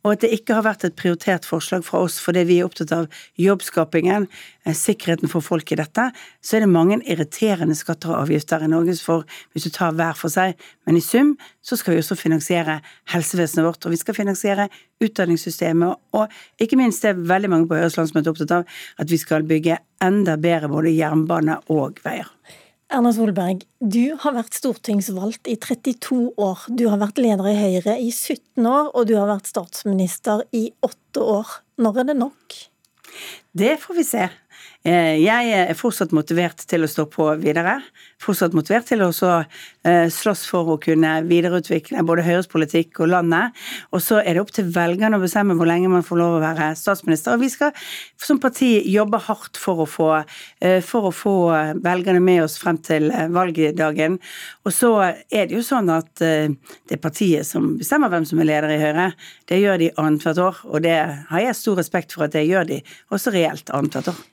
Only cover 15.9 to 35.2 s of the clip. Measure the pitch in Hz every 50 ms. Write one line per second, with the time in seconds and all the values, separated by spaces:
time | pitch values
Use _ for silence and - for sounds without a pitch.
15.9 | - - _ _ - 214 214 214 - - - _ _ _ 226 226 277 262 254 233
16.9 | 180 - - 214 196 180 170 170 180 196 202 196 175 165 165 165 165 156 170 165
17.9 | 156 - 160 151 - 165 151 165 160 160 156 151 175 175 175 - - - - -
18.9 | - - 156 156 170 160 - - 160 156 156 156 160 156 156 165 165 - _ _
19.9 | _ _ 185 185 202 208 196 175 156 156 156 170 170 160 151 147 143 156 156 165
20.9 | 160 160 156 151 156 156 156 160 170 165 156 156 160 - _ - 160 151 135 147
21.9 | 196 - _ - - - - - _ _ _ - - - _ _ _ _ _ _
22.9 | - 262 233 240 226 220 226 214 180 196 180 180 190 185 - _ _ _ 254 208
23.9 | 190 233 240 277 311 269 - 294 269 233 220 - - - - 262 233 - - 233
24.9 | 208 202 185 - 190 185 190 214 226 - _ 254 233 226 - - 254 - - 269
25.9 | 233 - - - 262 247 240 247 - - 208 190 185 - - - 240 262 240 220
26.9 | 208 202 208 208 - 285 247 226 208 190 190 202 208 208 208 190 180 180 175 202
27.9 | 226 254 247 240 233 - - - 285 - _ _ _ 262 226 233 254 285 302 -
28.9 | - 247 233 214 226 208 202 208 208 196 - - - 214 175 - - - - 208
29.9 | 196 190 185 175 - - - 233 208 214 - _ - 226 220 233 _ _ - 285
30.9 | - _ _ _ - - - - 214 202 220 - - - _ _ _ - 233 220
31.9 | 202 254 247 277 302 262 233 277 _ _ _ _ - - - _ _ _ _ _
32.9 | _ _ - - - - - - - - _ _ _ 185 196 254 311 302 - -
33.9 | 359 339 - - - 220 185 175 - _ _ _ - - - - - _ _ 165
34.9 | 175 175 165 160 156 156